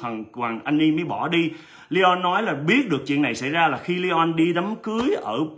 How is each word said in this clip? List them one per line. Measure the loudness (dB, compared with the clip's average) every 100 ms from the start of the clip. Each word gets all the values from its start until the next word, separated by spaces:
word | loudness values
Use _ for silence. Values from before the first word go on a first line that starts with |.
thằng | -6 -8 -10
Hoàng | -6 -6 -4
Anh | -2 2
Ni | 2
mới | 2
bỏ | -2 -4 -2
đi. | 0 0 -4 -14 -20 -4
Leon | 2 4 4
nói | 2 0
là | 0
biết | -2 2 2 2
được | -2 0
chuyện | 0
này | 0 -2
xảy | -2
ra | 0 0
là | 0
khi | -2 -2
Leon | 0 2 2 2
đi | 2
đám | 2 -2 -6
cưới | -4 -2 0 -2
ở, | -2 -4 -4